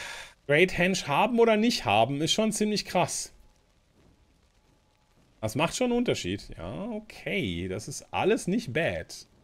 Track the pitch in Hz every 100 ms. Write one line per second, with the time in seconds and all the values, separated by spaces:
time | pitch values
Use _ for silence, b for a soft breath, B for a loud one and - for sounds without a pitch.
0 | B B B - - 147 185 - 175 190
1 | - 143 208 233 233 214 226 240 120 101
2 | 117 143 156 - 220 - 214 208 - 180
3 | 160 - - - - _ _ _ _ _
4 | _ _ _ _ _ _ _ _ _ _
5 | _ _ _ _ 110 135 160 - 254 240
6 | 240 135 87 92 - - 82 143 208 214
7 | 214 - - 196 120 85 92 92 - 139
8 | - 90 147 220 - 208 - 123 160 85
9 | 87 - - _